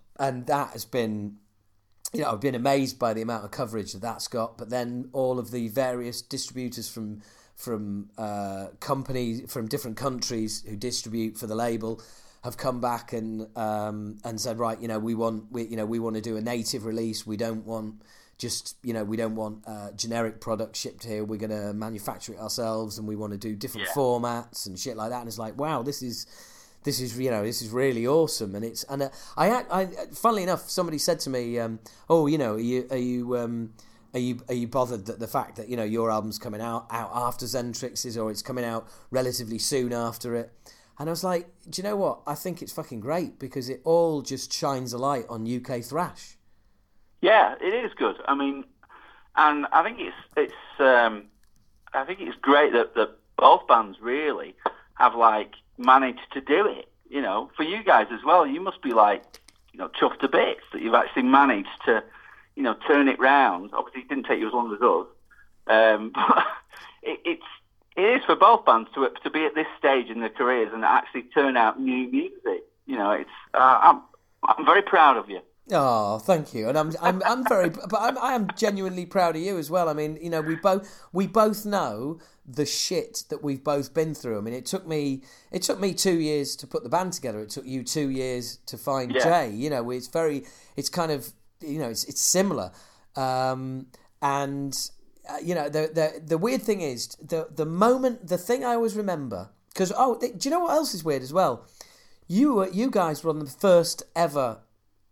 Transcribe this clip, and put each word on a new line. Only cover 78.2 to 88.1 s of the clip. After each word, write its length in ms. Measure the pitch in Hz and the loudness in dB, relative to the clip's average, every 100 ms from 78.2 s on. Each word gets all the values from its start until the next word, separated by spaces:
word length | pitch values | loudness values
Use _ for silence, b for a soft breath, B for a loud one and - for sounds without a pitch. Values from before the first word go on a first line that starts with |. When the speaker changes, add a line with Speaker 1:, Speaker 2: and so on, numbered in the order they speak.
| 240 | 0
Speaker 1:
am 140 | 247 196 - | 0 -2 -2
genuinely 500 | 220 202 190 180 180 | -2 0 -4 -6 -4
proud 280 | 196 170 160 | 0 2 0
of 60 | |
you 140 | 185 185 | -2 -4
as 120 | 143 | -2
well. 180 | 180 170 | 0 0
I 60 | |
mean, 240 | 151 151 151 | 0 -4 -6
you 80 | 170 | -4
know, 120 | 165 | -4
we 140 | 156 165 | -2 0
both, 300 | 196 190 196 B B | 2 2 -2 B B
we 140 | 175 196 | -2 0
both 380 | 220 214 208 | 4 4 2
know 540 | 208 202 143 107 139 160 b b - | -2 -2 -2 -4 -6 -8 b b -8
the 200 | 127 143 | -4 -2
shit 580 | - - 175 - - - | -2 -2 -2 -4 -8 -8
that 120 | 147 | -6
we've 220 | 147 135 | -4 -4
both 300 | 151 143 135 | -2 -2 -2
been 180 | 165 160 | -2 -2
through. 240 | 143 123 107 | -2 -6 -4
I 60 | |
mean, 100 | 107 | -4
it 140 | 123 - | -6 -6
took 200 | 190 160 | -6 -4
me, 360 | 156 143 135 - b b | -4 -2 -4 -8 b b
it 120 | 185 | -4
took 180 | 185 190 | -2 -2
me 140 | 196 | -2
two 240 | 170 190 170 | 0 2 2
years 340 | 151 147 139 - | 2 0 -2 -6
to 100 | 131 | -8
put 160 | 160 | -8
the 80 | 120 | -2
band 240 | 165 185 | 0 0
together. 260 | 175 127 107 | -4 -6 -6
It 80 | 107 | -8
took 160 | 143 | -10
you 180 | 127 131 | -8 -6
two 280 | 120 160 139 | -4 -2 -2